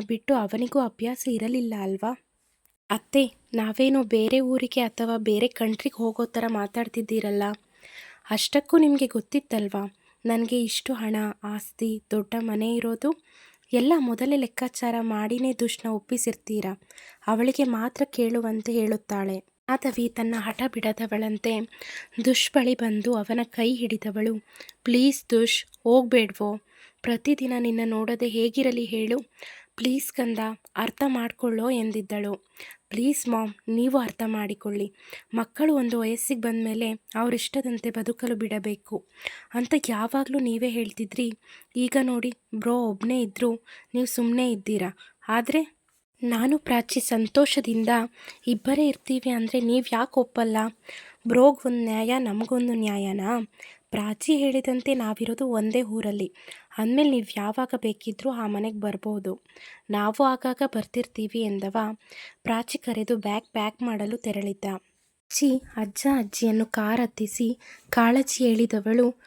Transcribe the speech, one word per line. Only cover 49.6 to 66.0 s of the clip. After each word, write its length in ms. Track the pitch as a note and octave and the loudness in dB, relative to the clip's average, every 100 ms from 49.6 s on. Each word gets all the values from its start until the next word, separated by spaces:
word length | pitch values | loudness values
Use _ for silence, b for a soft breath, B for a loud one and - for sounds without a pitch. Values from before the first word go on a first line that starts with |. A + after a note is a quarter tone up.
ನೀವ್ 260 | A#3 B3+ A#3+ | 2 2 2
ಯಾಕ್ 260 | A3+ B3+ - | 0 2 2
ಒಪ್ಪಲ್ಲ? 380 | B3 - A3+ A3 A3 - B B B B A3+ | 0 0 0 2 -2 -6 B B B B 0
ಬ್ರೋಗ್ 300 | A#3+ C#4 C4+ B3+ | 8 8 8 0
ಒಂದ್ 180 | A#3+ | -2
ನ್ಯಾಯ, 340 | A3+ A3 A3 B3+ | -2 -2 0 0
ನಮಗೊಂದು 540 | A#3+ G#3 A3+ B3 A#3+ | 0 -2 -2 0 0
ನ್ಯಾಯನಾ? 760 | A3+ G#3+ G3+ G3 G3 G3 A#3 A3 B B B _ | 0 -2 -2 -2 -2 -2 -2 -4 B B B _
ಪ್ರಾಚಿ 460 | G#3+ G#3 G#3+ - D4+ | -6 -4 -4 0 2
ಹೇಳಿದಂತೆ 580 | C#4 C4 C4 B3+ C4 | 2 2 0 0 0
ನಾವಿರೋದು 540 | C4 A3 A3 A3+ A#3 C4+ | 0 0 -2 -4 -2 0
ಒಂದೇ 340 | A3 G#3+ A#3+ | 0 2 0
ಊರಲ್ಲಿ. 500 | A3+ A3 G#3+ G3+ F#3 B B B B - | 0 -2 -2 -2 -4 B B B B -4
ಅಂದ್ಮೇಲೆ 320 | A3 C4 D4 | 0 4 4
ನೀವ್ 280 | B3+ G#3 G#3 | 2 0 -4
ಯಾವಾಗ 360 | G3+ A3 B3+ B3 | -4 -2 -2 -2
ಬೇಕಿದ್ರೂ 540 | A3 G#3 - G#3 C4 | -4 -4 -8 -6 -4
ಆ 160 | A#3+ G#3+ | -4 -4
ಮನೆಗ್ 340 | G#3 A3 G#3+ | -4 -4 -4
ಬರ್ಬೋದು. 600 | G#3 G3 G#3+ G#3 F#3+ F#3 _ B B B - | -4 -4 -6 -6 -6 -8 _ B B B -4
ನಾವು 340 | G#3 G#3 A3 | -2 0 2
ಆಗಾಗ 380 | C4+ B3+ C4 B3 C4+ | 2 2 -2 0 -2
ಬರ್ತಿರ್ತೀವಿ" 640 | A3 - A#3+ A#3+ - G#3+ A3+ | -2 -4 -4 -6 -6 -6 -2
ಎಂದವ 360 | G#3+ G3 G3 A3+ G#3+ A3 B B B B | -2 -2 -2 -2 -4 -6 B B B B
ಪ್ರಾಚಿ 360 | A#3 A3+ A#3 - | -4 -2 -4 -6
ಕರೆದು 380 | - A3 G#3+ A3+ | -4 -4 -2 -2
ಬ್ಯಾಗ್ 360 | G#3 G#3 - | -2 -4 -4
ಪ್ಯಾಕ್ 300 | A3+ G#3 - | -4 -4 -4
ಮಾಡಲು 340 | A#3+ G#3+ G#3 A#3+ | -4 -2 -4 -4
ತೆರಳಿದ್ದ. 480 | A3+ G3+ G3+ G3 G3 | -4 -4 -4 -4 -6
ಅಜ್ಜಿ, 840 | F#3+ - _ _ _ _ - C#4+ C4 - - | -8 -12 _ _ _ _ 0 2 2 -2 -6
ಅಜ್ಜ 300 | G#3 - | -6 -2